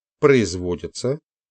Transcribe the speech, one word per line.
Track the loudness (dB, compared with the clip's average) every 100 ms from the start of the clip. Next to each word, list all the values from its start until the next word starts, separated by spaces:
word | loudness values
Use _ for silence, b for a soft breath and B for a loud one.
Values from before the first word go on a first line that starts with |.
| _ _
Производится, | 4 4 2 -4 -6 -6 -8 -8 -6 -6 _ _ _